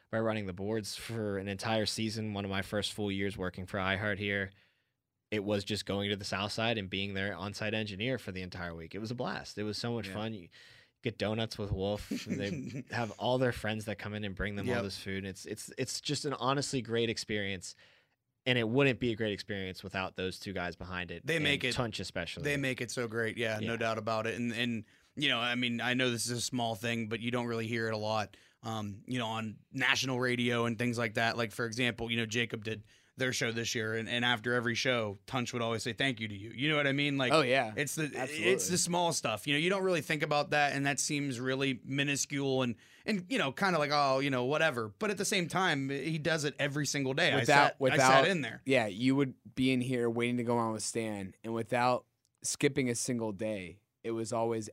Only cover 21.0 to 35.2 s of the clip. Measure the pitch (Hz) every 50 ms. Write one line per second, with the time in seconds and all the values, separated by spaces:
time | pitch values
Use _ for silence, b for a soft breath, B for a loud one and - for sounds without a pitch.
21 | 87 85 85 85 - 131 165 160 151 147 143 120 127 123 117 - 123 110 95 -
22 | 95 - - 92 85 - - 90 - 147 143 139 135 131 127 - 123 110 - 131
23 | 120 113 110 117 113 110 - 113 117 110 110 107 107 113 117 113 113 113 110 110
24 | 107 113 113 110 110 113 95 117 120 120 110 117 123 120 117 110 107 b b b
25 | b b b b 147 139 123 117 120 120 120 123 123 120 120 113 117 123 123 127
26 | 131 123 117 113 107 117 123 117 - - 131 123 120 113 113 101 120 117 117 113
27 | 113 107 117 107 113 120 120 123 120 120 117 113 113 110 120 113 113 113 110 107
28 | 107 107 110 107 101 98 - b b b b b b 113 113 110 104 101 101 107
29 | - - 127 127 117 110 113 110 110 110 101 - - _ - 131 127 131 135 -
30 | 123 135 131 123 127 123 123 123 120 120 120 117 117 117 117 104 120 123 117 120
31 | 117 113 107 120 113 117 113 120 117 107 - - 120 113 110 123 127 120 110 113
32 | 113 117 117 117 113 110 110 120 117 110 - 110 104 110 110 107 - b b b
33 | b b b 127 131 127 117 - 131 117 113 117 117 - - 120 110 110 110 113
34 | 113 - 120 120 120 123 120 110 107 120 123 123 113 120 117 - - 131 123 120
35 | 110 104 98 -